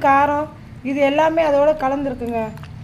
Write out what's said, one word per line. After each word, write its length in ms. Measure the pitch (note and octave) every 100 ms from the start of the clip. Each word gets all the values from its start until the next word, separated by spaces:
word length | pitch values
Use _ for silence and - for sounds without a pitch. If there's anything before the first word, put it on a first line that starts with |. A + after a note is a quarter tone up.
| C#4+
காரம் 420 | C#4 D4 D4 D4+ - - - B3+
இது 100 | C#4 C#4
எல்லாமே 320 | D4 D#4+ D#4+ D#4
அதோட 220 | C#4+ D4 D4+
கலந்துருக்குங்க. 580 | C4+ C#4 C#4 B3 A#3 A#3 A3 G#3+ - -